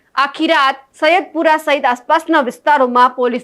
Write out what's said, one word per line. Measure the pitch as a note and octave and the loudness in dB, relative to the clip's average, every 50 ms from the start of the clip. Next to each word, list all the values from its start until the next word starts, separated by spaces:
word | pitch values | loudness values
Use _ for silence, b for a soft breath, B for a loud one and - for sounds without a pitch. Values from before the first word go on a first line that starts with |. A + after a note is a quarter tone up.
| b b b | b b b
આખી | - C4+ C#4+ C#4 - D#4 | -4 -4 -4 -4 -4 -2
રાત | E4 E4 D#4 C#4 C4+ C#4 - - _ _ - | 0 2 2 2 0 -2 -4 -10 _ _ -2
સૈયદપુરા | - D#4 E4 F#4 D4+ D4+ - D4+ E4 D#4+ D#4 | 0 2 2 2 0 -2 -4 -2 0 0 0
સહિત | D#4 D#4 - F#3+ G3 - | 0 0 -2 -2 -2 -2
આસપાસના | C4 - - - - D4+ E4 D#4+ - E4 D#4 | -4 -6 -6 -2 -2 -2 -2 0 0 0 0
વિસ્તારોમાં | C#4 A3+ A#3 - - D#4 D4 D4 C4 B3 A#3+ B3 B3 B3+ | 0 -2 -6 -6 -2 0 2 2 2 2 2 2 2 2
પોલીસ | B3+ - B3 B3 A#3+ B3+ | 2 0 -2 -2 -2 -4